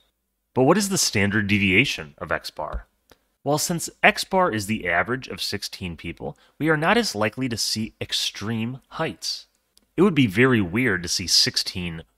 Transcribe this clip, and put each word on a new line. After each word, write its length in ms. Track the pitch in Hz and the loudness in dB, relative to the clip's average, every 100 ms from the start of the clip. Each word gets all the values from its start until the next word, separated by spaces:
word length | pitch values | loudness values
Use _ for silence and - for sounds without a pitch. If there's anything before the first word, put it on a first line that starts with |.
| _ _ _ _ _ | _ _ _ _ _
But 100 | 123 | 2
what 140 | 131 190 | 4 4
is 120 | 196 | 2
the 100 | 185 | 0
standard 480 | - 107 101 107 101 | 0 2 2 2 2
deviation 680 | 101 98 87 - - 73 - | 2 4 4 2 -2 -8 -10
of 120 | 82 | -6
x 200 | 80 - | -4 -6
bar? 340 | - 76 - - _ _ _ _ _ | -10 -8 -8 -12 _ _ _ _ _
Well, 140 | 139 147 | -2 0
since 320 | - 170 - - | 0 -4 -6 0
x 200 | 196 - | 2 2
bar 280 | - 190 180 | 0 2 2
is 160 | 110 98 | 0 -2
the 200 | 110 87 | -4 0
average 400 | 85 101 127 - | -2 0 -4 -6
of 140 | 95 | -10
sixteen 560 | - 101 - - 90 80 | -6 -6 -8 -8 -10 -8
people, 400 | 85 - - - _ - | -10 -10 -12 -12 _ -4
we 100 | 156 | 0
are 80 | 151 | 2
not 180 | 165 233 | 4 2
as 200 | 220 202 | 2 0
likely 340 | 110 - 131 | -2 -2 -4
to 80 | 110 | -2
see 380 | - 110 107 - | -2 -2 -4 -6
extreme 800 | - - - - 101 113 113 131 _ | -6 -4 -4 -6 -4 -4 -4 -8 _
heights. 580 | - 160 - - - - _ _ _ _ - | -6 -6 -6 -8 -10 -12 _ _ _ _ 2
It 60 | |
would 120 | 202 147 | 4 6
be 120 | 120 | 2
very 340 | 92 131 117 | 4 4 4
weird 420 | 87 107 127 92 | 2 0 0 0
to 60 | 87 | -2
see 180 | - 87 | -4 2
sixteen 760 | - - - - 95 87 82 - | 4 4 0 -4 -6 -8 -8 -14